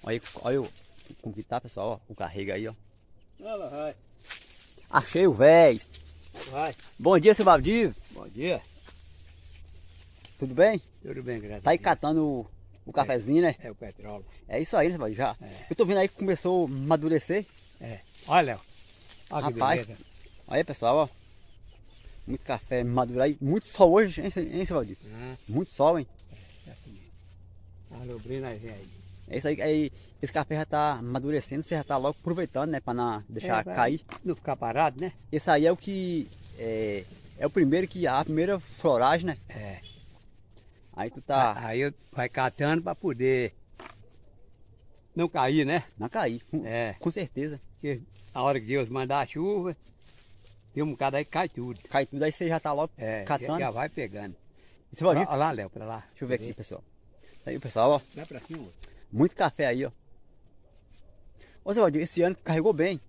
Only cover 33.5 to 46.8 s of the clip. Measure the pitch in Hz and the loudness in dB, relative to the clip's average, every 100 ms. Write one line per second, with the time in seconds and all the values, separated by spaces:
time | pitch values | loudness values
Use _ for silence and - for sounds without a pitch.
33.5 | 110 92 90 120 156 - - 185 160 - | 0 0 2 2 0 -8 -10 -8 -6 -6
34.5 | 131 117 120 156 127 180 - - 151 - | -4 -2 2 0 0 -8 -8 -6 -4 2
35.5 | 147 160 180 - 196 180 165 - - - | 4 4 2 -4 -4 -2 -4 -6 -14 -20
36.5 | - 113 110 107 101 90 - - - 147 | -10 -6 -2 -2 -4 -8 -20 -20 -6 -2
37.5 | 196 143 165 190 185 160 135 156 156 180 | 2 4 2 0 -2 0 0 0 0 0
38.5 | 196 - - 165 120 127 165 175 147 - | -2 -6 -2 2 4 4 2 0 -8 -12
39.5 | 110 104 90 - - - - - - - | -14 -12 -14 -18 -20 -20 -20 -20 -20 -20
40.5 | - - - - - 117 143 - 139 120 | -20 -20 -20 -18 -10 -10 -10 -2 2 4
41.5 | 107 117 117 143 143 - - 123 - 127 | 2 -4 -2 -2 -4 -12 -6 -4 0 -2
42.5 | - 143 165 175 170 185 120 131 131 117 | 0 0 0 -2 -6 -6 0 2 2 0
43.5 | - - - - - - - - - - | -8 -20 -20 -20 -20 -20 -20 -20 -20 -20
44.5 | - - - - - _ - 170 156 127 | -20 -20 -20 -20 -20 _ -4 -2 2 2
45.5 | 151 139 170 - - 117 220 143 120 - | 4 2 0 -4 -10 -6 -2 -2 -4 -6
46.5 | 156 117 117 | -6 -4 -4